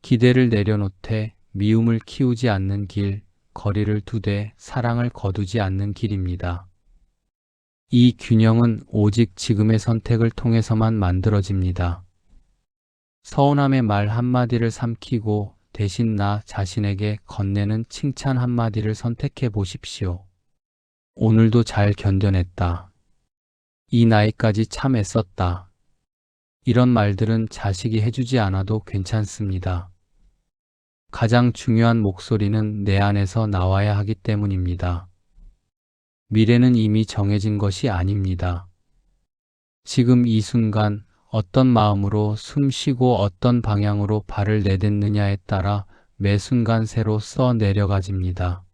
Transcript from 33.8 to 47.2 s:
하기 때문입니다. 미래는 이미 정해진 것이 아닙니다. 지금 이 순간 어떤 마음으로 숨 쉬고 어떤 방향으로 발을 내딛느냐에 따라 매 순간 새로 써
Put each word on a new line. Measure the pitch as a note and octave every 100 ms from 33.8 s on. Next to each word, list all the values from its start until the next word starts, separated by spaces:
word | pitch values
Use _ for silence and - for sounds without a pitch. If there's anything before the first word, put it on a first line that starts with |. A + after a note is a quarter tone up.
| G#2 G#2
하기 | G#2
때문입니다. | A2 - G#2 G#2 F#2+ F2+ F2 F2+ F2 - _ _ _ - _ _ _ _ _ _ _ _
미래는 | G#2+ A2 A#2+ B2
이미 | A#2+ G#2+ G#2+ A2
정해진 | - G2+ G#2 G#2+ G#2
것이 | G2 F#2+ C3+
아닙니다. | F#2 F2+ G2+ F#2+ F2+ F2+ F2 F#2 _ _ _ _ _ _ _ _ _ _ _
지금 | - - A#2+ B2 A#2+
이 | A2
순간 | G#2 A#2+ A2 G#2+ G#2+ G#2 - _ _
어떤 | A2+ G2 C3 C3
마음으로 | A#2+ G#2 G2+ G2 G#2+ G#2+ G#2+
숨 | - - C#3
쉬고 | B2+ - B2+ B2+ A#2
어떤 | G2+ - B2+ A#2+
방향으로 | A2+ G#2 G#2 G#2 G2+ G#2+ -
발을 | - G2+ G#2+
내딛느냐에 | G2+ F#2+ G#2 G#2 G2+ G#2 G2+ G2 -
따라 | G2 F#2+ G#2 F#2+ _ _ _
매 | G2+ G2+
순간 | - B2 A#2 A2+
새로 | A2 - A2
써 | G#2+